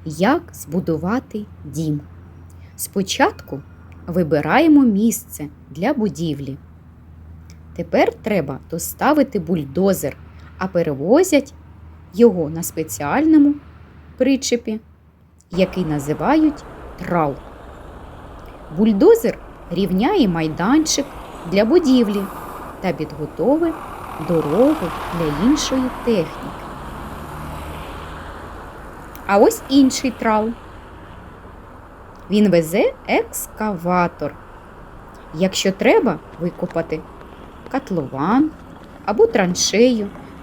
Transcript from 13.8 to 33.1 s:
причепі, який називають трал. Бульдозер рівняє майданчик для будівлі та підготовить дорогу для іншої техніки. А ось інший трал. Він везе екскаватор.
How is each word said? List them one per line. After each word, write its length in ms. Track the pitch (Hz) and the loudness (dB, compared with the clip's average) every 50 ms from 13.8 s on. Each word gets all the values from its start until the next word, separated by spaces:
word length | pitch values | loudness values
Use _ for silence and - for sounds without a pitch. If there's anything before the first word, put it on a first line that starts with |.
| - - - - - - - | -20 -20 -20 -20 -20 -14 -4
причепі, 640 | - 254 269 269 254 - - 240 233 - 226 214 220 - - - _ _ _ _ _ _ _ _ _ _ _ | 0 2 2 2 0 0 -2 -2 -2 -2 -6 -8 -8 -10 -14 -20 _ _ _ _ _ _ _ _ _ _ _
який 340 | 175 175 185 180 - 185 180 | 0 0 0 0 0 -2 -4
називають 800 | 156 151 147 131 143 151 - 156 220 285 320 311 302 - - - - - - - - - - | -2 -4 -4 -4 -4 -4 -2 0 2 4 4 4 2 0 -2 -10 -18 -18 -18 -18 -18 -14 -12
трал. 360 | - - 175 170 156 143 131 - - - - - - - - - - - - - - - - - - - - - - - - - - - 151 | -6 -2 0 0 0 0 -2 -6 -12 -18 -20 -20 -20 -20 -18 -18 -18 -18 -18 -18 -18 -18 -18 -18 -18 -18 -18 -18 -18 -18 -18 -18 -18 -8 -2
Бульдозер 600 | 165 220 226 208 190 285 403 453 453 - 202 - - - - - - - - | 2 2 2 4 6 6 6 6 6 4 -2 -4 -6 -10 -20 -20 -20 -14 -6
рівняє 580 | 175 175 202 180 185 185 208 320 427 381 254 190 | -4 -2 0 0 2 2 2 2 4 4 2 2
майданчик 760 | 165 165 160 156 147 127 175 214 285 320 311 - - - 269 - - - - - - - - 170 | 2 0 -2 -2 -2 -2 0 2 4 2 2 2 0 -2 -4 -6 -10 -16 -16 -16 -16 -14 -8 0
для 120 | 175 196 220 | 2 2 4
будівлі 560 | 220 320 359 330 262 262 247 226 202 202 202 196 196 - - - - - - - - - - | 4 4 4 6 6 4 4 4 2 0 -2 -4 -6 -8 -12 -14 -14 -14 -14 -14 -14 -10 -6
та 120 | - 185 | -4 -4
підготовить 840 | 151 - 151 151 151 143 151 147 - - 160 240 294 320 339 330 311 - - - - - - - - - 156 - | -4 -4 -6 -8 -8 -8 -10 -8 -4 -2 2 2 2 2 2 -2 -2 -6 -10 -14 -14 -14 -14 -12 -12 -8 -4 0
дорогу 580 | 175 160 147 147 151 208 254 294 311 311 185 160 156 - - - - 170 | 0 0 0 2 2 4 4 4 4 0 -2 -6 -6 -8 -8 -6 -4 -2
для 300 | 165 151 147 147 190 254 | -2 -2 0 2 2 2
іншої 320 | 302 285 - - 262 262 254 247 - - - | 2 2 0 -2 -2 -2 -2 -4 -6 -4 -2
техніки. 420 | 240 226 185 160 - - - - - - - - - - - - - - - - - - - - - - - - - - - - - - - - - - - - - - - - - - - - - - - - - - - - - - - - - - - - | 0 0 0 0 -2 -6 -10 -12 -12 -12 -12 -14 -14 -14 -14 -14 -12 -12 -12 -12 -12 -12 -14 -14 -12 -12 -12 -12 -12 -12 -12 -12 -12 -12 -12 -12 -12 -12 -12 -12 -14 -14 -14 -14 -14 -14 -14 -14 -16 -16 -16 -16 -16 -16 -18 -18 -18 -18 -18 -18 -18 -18 -10 -2
А 120 | - 196 202 | 2 6 6
ось 240 | 247 453 453 - - - | 6 6 4 2 -2 2
інший 420 | 269 285 269 262 - - - 254 | 6 6 6 6 4 0 -2 -4
трал. 400 | 226 - - 226 214 214 214 226 233 - - - - - - - - - - - - - - - - - - - - - - - - - - - - - - - - - - - | -4 -2 0 2 2 2 0 -2 -4 -8 -14 -18 -20 -20 -20 -20 -20 -20 -20 -18 -18 -20 -20 -20 -20 -20 -20 -20 -20 -20 -20 -20 -20 -20 -20 -20 -20 -20 -20 -20 -20 -18 -6 -2
Він 200 | 202 208 208 202 | 2 4 6 6
везе 420 | 185 170 160 156 170 220 415 523 - - - | 6 4 4 2 2 2 2 0 0 -4 -4
екскаватор. 1300 | - | 0